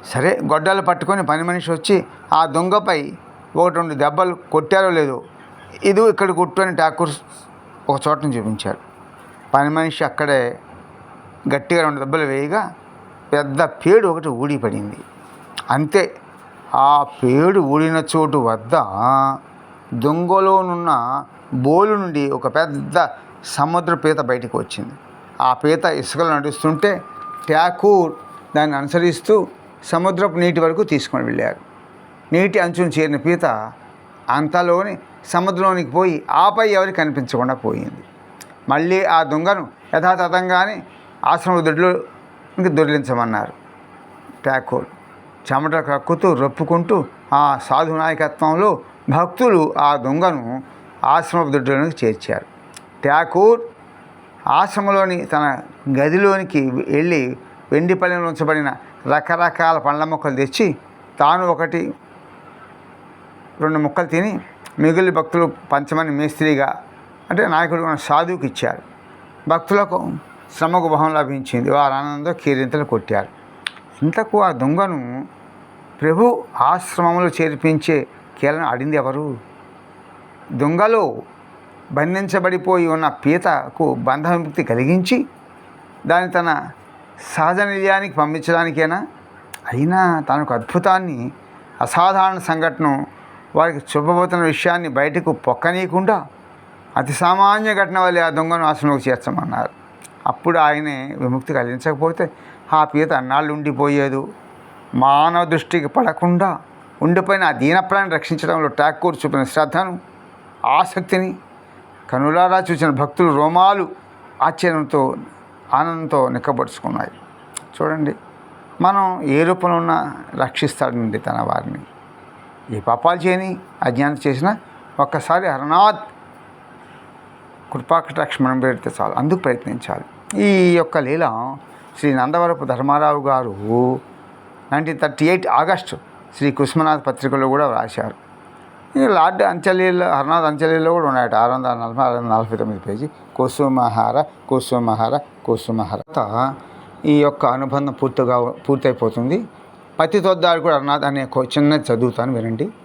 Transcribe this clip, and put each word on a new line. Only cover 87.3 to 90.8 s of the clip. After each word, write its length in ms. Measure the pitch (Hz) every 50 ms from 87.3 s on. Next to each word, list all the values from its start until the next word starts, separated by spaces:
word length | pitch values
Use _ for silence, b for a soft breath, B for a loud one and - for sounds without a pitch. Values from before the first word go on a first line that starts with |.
| - -
సహజ 220 | 156 160 180 185
నిలయానికి 560 | 202 202 196 196 190 196 190 196 196 196 131
పంపించడానికేనా? 920 | 147 151 147 156 160 - - 170 165 165 165 147 147 160 156 170 190 226 - - - - - - - - - - - - - 120
అయినా 500 | 127 143 165 180 185 185 175 170 160 147 -
తనకు 240 | 135 - 147 - 127
అద్భుతాన్ని, 800 | 117 120 - - 175